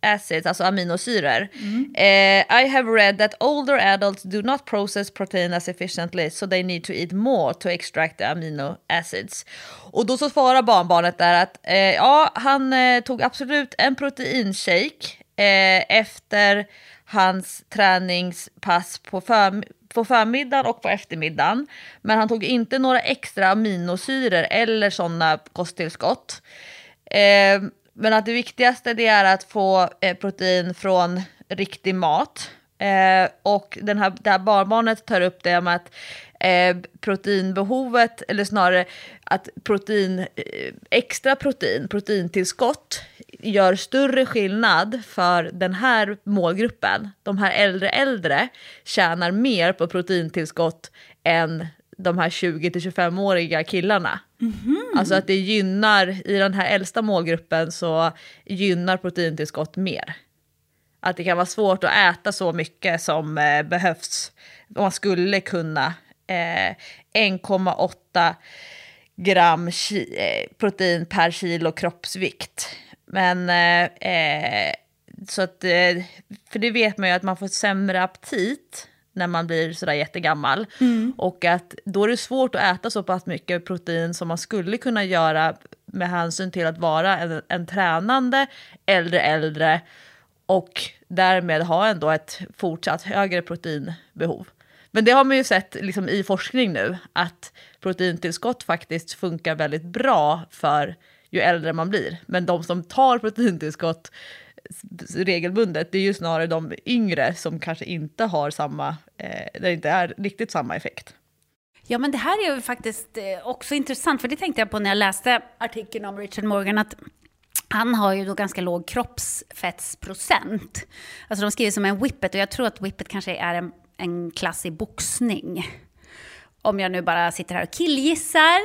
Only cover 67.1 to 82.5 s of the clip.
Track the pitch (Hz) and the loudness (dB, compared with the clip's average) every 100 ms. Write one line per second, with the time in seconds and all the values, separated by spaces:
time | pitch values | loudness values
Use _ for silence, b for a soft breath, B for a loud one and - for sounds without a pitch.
67.1 | 214 214 185 - 196 185 - 180 - _ | 0 0 0 -2 0 0 0 -4 -4 _
68.1 | 185 165 165 B B B B B B B | 2 2 0 B B B B B B B
69.1 | - 185 185 175 160 170 170 - 208 131 | -6 2 6 6 4 0 -6 -4 -4 -6
70.1 | - 98 53 - _ 208 196 185 170 165 | -4 -4 -2 -6 _ -4 0 0 0 -2
71.1 | 202 170 170 185 170 160 160 175 - - | 0 0 0 -4 -2 -2 -2 -6 -6 -12
72.1 | 185 185 - - - - B B - _ | -6 -6 -6 -16 -12 -12 B B -20 _
73.1 | 190 185 180 180 175 170 175 175 - - | 0 0 0 0 2 4 4 2 -2 -4
74.1 | 175 156 151 - 104 80 69 _ _ _ | 0 0 -2 -2 -2 -2 -4 _ _ _
75.1 | - 190 - 185 _ 185 175 180 180 180 | -20 -12 -4 -4 _ 0 4 4 2 -6
76.1 | B _ - _ 226 226 226 220 202 190 | B _ -20 _ -4 -2 2 0 0 0
77.1 | 180 190 185 196 - 208 190 196 185 185 | 0 0 -4 -6 -2 -2 0 0 0 -2
78.1 | - - 233 190 285 _ - - b _ | -6 -8 -4 -2 -4 _ -20 -20 b _
79.1 | - 175 170 165 165 160 165 180 147 147 | -6 -4 -2 -2 -2 -2 -4 -2 -2 -2
80.1 | - 165 151 139 185 214 B 254 233 226 | -2 -2 0 0 -2 -4 B 2 2 -2
81.1 | 262 185 180 175 175 175 - - 190 208 | -2 -4 -2 0 0 -2 -14 -6 0 0
82.1 | 240 - 262 262 | 0 -4 -2 0